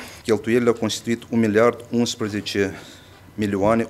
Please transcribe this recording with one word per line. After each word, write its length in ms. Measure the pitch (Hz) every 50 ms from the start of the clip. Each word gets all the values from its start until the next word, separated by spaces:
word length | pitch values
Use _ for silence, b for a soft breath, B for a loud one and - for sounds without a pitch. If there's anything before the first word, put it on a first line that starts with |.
| B B B B
cheltuielile 460 | B - 107 101 - 113 117 123 120 120
au 60 | 117
constituit 480 | - 110 107 - - - 120 117 117 - -
un 80 | 123 117
miliard 460 | 113 107 101 110 117 120 117 - - -
unsprezece 840 | 120 117 120 117 - - 110 104 104 104 98 - - 101 98 95 85 B B B B B B B B B B B -
milioane 540 | 104 107 101 101 95 98 107 113 113 110